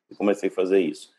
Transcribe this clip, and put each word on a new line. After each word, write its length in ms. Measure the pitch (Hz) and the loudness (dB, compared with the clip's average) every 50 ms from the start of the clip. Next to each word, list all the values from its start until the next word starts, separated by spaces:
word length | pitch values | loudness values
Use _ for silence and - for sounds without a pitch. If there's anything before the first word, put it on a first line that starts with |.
| _ _ | _ _
e 60 | - | -8
comecei 320 | - 98 104 98 - - | -2 -2 0 0 0 -2
a 40 | 95 - | -4 -2
fazer 260 | 92 92 92 98 98 | -2 0 2 4 2
isso. 320 | 85 76 73 - - - _ | 2 0 -4 -8 -16 -20 _